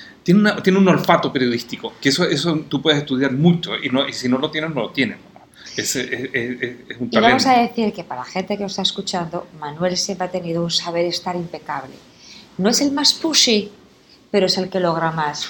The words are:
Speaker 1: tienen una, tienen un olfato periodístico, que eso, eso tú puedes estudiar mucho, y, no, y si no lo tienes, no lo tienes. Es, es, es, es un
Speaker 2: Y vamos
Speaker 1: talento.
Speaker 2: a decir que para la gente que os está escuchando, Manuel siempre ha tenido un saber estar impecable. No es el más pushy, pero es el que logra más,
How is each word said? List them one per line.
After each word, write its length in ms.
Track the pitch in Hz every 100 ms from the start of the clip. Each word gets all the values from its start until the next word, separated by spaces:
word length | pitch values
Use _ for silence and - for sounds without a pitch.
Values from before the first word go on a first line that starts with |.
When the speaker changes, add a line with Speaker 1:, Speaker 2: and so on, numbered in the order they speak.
| - -
Speaker 1:
tienen 200 | - 202
una, 200 | 208 -
tienen 180 | 185 190
un 60 | 190
olfato 440 | 151 - 170 139
periodístico, 640 | 127 123 120 - - 110 -
que 100 | 139
eso, 140 | 139
eso 300 | 175 147 170 156 151
tú 120 | 143
puedes 200 | 156 147
estudiar 320 | 147 131 135
mucho, 400 | 127 170 170 - 113
y, 120 | 143
no, 160 | 127 135
y 40 |
si 160 | - 127
no 100 | 127
lo 100 | 151
tienes, 200 | 156 160
no 100 | 143
lo 80 | 107
tienes. 280 | - 117 - - - - _ - -
Es, 180 | 104
es, 160 | 135 123
es, 520 | 120 131 - 120 123 123 - -
es 80 | -
un 80 | 123
Speaker 2:
Y 120 | 220
vamos 240 | 226 262
Speaker 1:
talento. 40 | 262
Speaker 2:
a 120 | 247
decir 300 | 233 - 214
que 100 | 220
para 200 | 170 127
la 40 | 123
gente 320 | 185 185 202
que 60 |
os 80 | 196
está 100 | 196
escuchando, 640 | 190 - 190 185 170 175 - 160
Manuel 360 | 147 151 180 180
siempre 300 | - 185 180
ha 40 |
tenido 340 | 180 170 165
un 80 | 170
saber 320 | - 175 170
estar 320 | 175 170 185 175
impecable. 580 | 170 156 - 143 135 - - - - - - -
No 120 | 196
es 120 | 247
el 100 | 285
más 240 | 285 285
pushy, 560 | - 320 294 - 214 202 - - _ _ - -
pero 160 | 208 185
es 120 | 185
el 100 | 185
que 120 | 190
logra 300 | 175 165 160
más, 360 | 160 151 147 -